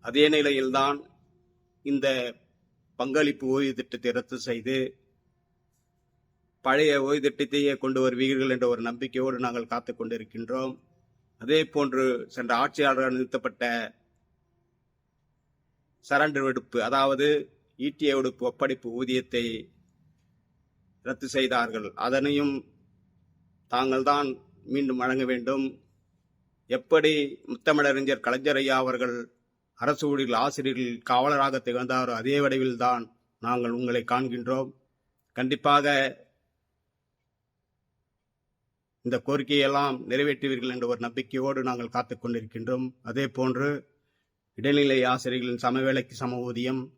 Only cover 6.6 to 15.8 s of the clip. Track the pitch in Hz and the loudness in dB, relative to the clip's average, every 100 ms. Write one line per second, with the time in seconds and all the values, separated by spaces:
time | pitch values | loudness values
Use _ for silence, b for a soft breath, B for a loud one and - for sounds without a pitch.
6.6 | 135 135 156 143 135 147 139 - 147 143 | 0 4 6 4 2 2 2 0 -2 2
7.6 | 143 135 131 131 131 123 135 135 135 127 | 2 0 -2 2 2 2 0 2 0 2
8.6 | 123 120 117 120 131 127 131 123 123 120 | 2 0 -4 -6 -6 -2 -2 -2 -4 -4
9.6 | 117 120 120 117 113 113 107 113 117 131 | -4 -6 -6 -10 -8 -8 -10 -12 -8 -6
10.6 | 131 127 _ _ _ _ _ _ 120 156 | -6 -10 _ _ _ _ _ _ 0 0
11.6 | 160 147 139 131 131 120 - - 120 120 | 2 0 0 2 0 0 -6 -10 -2 0
12.6 | 139 - 139 131 131 127 127 127 120 101 | 0 2 2 2 0 0 -2 -4 -6 -4
13.6 | 120 117 110 _ _ _ _ _ _ _ | -2 -2 -6 _ _ _ _ _ _ _
14.6 | _ _ _ _ _ _ _ _ _ _ | _ _ _ _ _ _ _ _ _ _
15.6 | _ _ | _ _